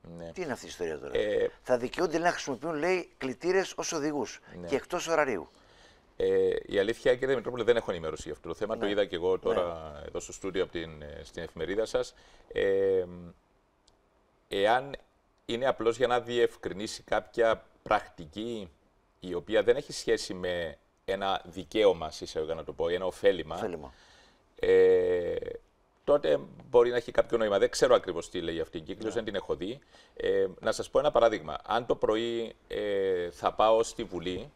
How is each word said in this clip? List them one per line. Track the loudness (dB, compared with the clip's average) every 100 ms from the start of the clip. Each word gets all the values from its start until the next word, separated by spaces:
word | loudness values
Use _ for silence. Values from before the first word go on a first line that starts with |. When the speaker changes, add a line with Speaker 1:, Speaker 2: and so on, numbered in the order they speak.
| -16 -14
Speaker 1:
Ναι. | -12
Speaker 2:
Τι | -10
είναι | -8
αυτή | -8 -10
η |
ιστορία | -8 -6 -6
τώρα; | -4 -2
Speaker 1:
Ε, | 0 0 0 -4
Speaker 2:
Θα | -2 0
δικαιούνται | 0 -2 -2 2
να | 0
χρησιμοποιούν, | 0 -6 -6 -4
λέει, | -2 0 0 -4 _
κλητήρες | -8 -4 0 0 0 -6
ως | -6
οδηγούς | -2 -2 -2 -6 -10 -16 -12
Speaker 1:
Ναι. | -2
Speaker 2:
και | -2
εκτός | -2 -6 0
ωραρίου. | 2 2 0 -6 _ _ -20 -20 _ _ _
Speaker 1:
Ε, | 2 4 4 0 -2
η | 0
αλήθεια, | 0 2 2
κύριε | 2 2
Δημητρόπουλε, | 0 -2 0
δεν | 2 2
έχω | 2
ενημέρωση | -4 -4 -8
για | -10
αυτό | -10 -10
το |
θέμα. | -8 -4 -2
Speaker 2:
Ναι. |
Speaker 1:
Το | 0
είδα | 0 0
και | 0
εγώ | 0 0
τώρα | 0 0 -2 -6 -12
Speaker 2:
Ναι. | -14 -10
Speaker 1:
εδώ | -10
στο | -10
στούντιο | -10 -4 -2
από | -2
την, | -4 -8 -12
ε, | -14 -14
στην | -14 -12
εφημερίδα | -12 -8 -4 -2 0
σας. | -2 -4 -12 -20 -20 _
Ε, | -2 2 2 4 2 0 -10 -16 -20 _ _ _ _ _ _ _ _ _ _ _
εάν | 0 2 2 -2 -14 _ _ _ _ -8
είναι | -2 -2
απλώς | 2 0 2
για | 2
να | 0
διευκρινίσει | 0 2 2 0 -10 -8 -8 -10
κάποια | -2 -2 -2 2 2 2 -6 _
πρακτική | 0 0 0 -16 -14 -10 -8 -8 -12 _ _ _ _ _
η | -8
οποία | -8 0 2
δεν | 4 2
έχει | 0
σχέση | -8 0 0 -2
με | -6 -4 -4 -6 -10 _ _ -6
ένα | -2 -2 -2 -6
δικαίωμα, | -14 -4 6 6 6 -4
σε | -8
εισαγωγικά | -8 -6 -4 -6
να |
το | -8
πω, | -4 -2
ένα | 0 -2
ωφέλιμα, | 2 2 2 -4 -4
Speaker 2:
Ωφέλιμα. | -4 -6 -12 -20 -20 -20 _ _ _ -2
Speaker 1:
ε, | 4 8 8 6 4 2 0 -4 -8 -12 _ _ _ _
τότε | 2 2 4 0 -2 -18 2
μπορεί | 4 6
να | 2
έχει | 0
κάποιο | 0 2 2
νόημα. | 2 4
Δεν | 2
ξέρω | 4 6 6
ακριβώς | 4 -6 -6
τι | -6
λέει | -4 -4
αυτή | -6 -8
η |
κύκλος, | -10 -6 -4
Speaker 2:
Ναι. |
Speaker 1:
δεν | -4
την | -4 -6
έχω | -4 -6
δει. | -6 -10 _ -20 -20 -4
Ε, | 0 2 0 -2
να | -4
σας | -4 0
πω | 2
ένα | 4
παράδειγμα. | 4 4 2 -6 -10 -2
Αν | -2 0
το | 0
πρωί, | 2 0 0 -4 -6 -12 _
ε, | -6 -2 0 0 0 -4
θα | -2 -2
πάω | 4 4 6
στη | 2 -4
Βουλή | -8 -6 -6 -6 -10